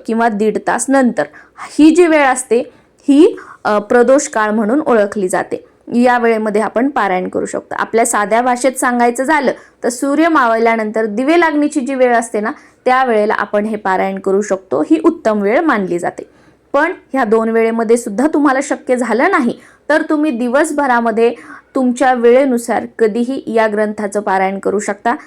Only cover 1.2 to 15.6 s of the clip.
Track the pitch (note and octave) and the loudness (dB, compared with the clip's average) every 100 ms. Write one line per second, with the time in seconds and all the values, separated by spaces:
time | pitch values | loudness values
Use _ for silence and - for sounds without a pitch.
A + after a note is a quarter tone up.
1.2 | D3 - - - - - D#4 E4 F4 D#4 | -6 -8 -20 -20 -8 4 4 6 4 4
2.2 | C4+ B3+ - A3 - - _ _ - C#4 | 2 0 0 -2 -2 -12 _ _ 0 4
3.2 | F#4+ A#4 - - - G#3 G3+ B3 A#3+ C4+ | 4 2 -14 -8 -2 -2 2 2 4 4
4.2 | C#4 A3+ G#3+ G#3+ G#3 C4+ D4+ A#3 G3+ G#3 | 2 -2 -2 -2 0 -2 2 2 0 -2
5.2 | F#3 F#3 - - - _ - A#3 B3 B3 | -4 -4 -4 -8 -12 _ -6 0 2 2
6.2 | A#3 A3 A3 G#3 G3+ G#3+ C4+ C4+ G3+ F#3 | 2 0 0 -2 -2 -2 -2 -2 -2 -2
7.2 | F#3 F#3+ - - - - - A3 A#3 A3+ | -4 -6 -6 -8 -8 -8 -4 0 0 0
8.2 | G3+ A3 B3+ A#3+ C4 C4 C4 A#3+ A#3+ A#3+ | 0 0 0 0 -2 -2 -2 0 0 0
9.2 | C4 D4+ B3+ - - _ - A#3+ C#4 D4 | 0 0 0 -4 -10 _ -6 -4 -2 0
10.2 | E4 D#4 A#3+ A3+ A3+ A3+ G#3+ A3 A3+ G#3 | 2 2 2 2 2 0 -2 -2 -4 -2
11.2 | C4 E4+ E4 D4 D4 D4 B3+ C4+ B3+ A#3 | 0 2 2 0 -2 -2 -4 0 2 2
12.2 | A#3+ A3 G#3+ D4+ - _ - B3+ C4 A3 | 0 -4 -4 -8 -14 _ 0 0 2 2
13.2 | G#3+ - G#3 G#3 G#3+ G#3+ G3+ F#3 F#3+ F#3+ | 0 -2 -2 -2 -2 -4 -2 -2 -2 -4
14.2 | G3 G3 G3+ F#3+ - C#4 D4+ D#4+ - - | -2 -2 0 -4 -4 -2 0 0 0 -4
15.2 | - G#3+ G3+ B3+ | -2 0 0 0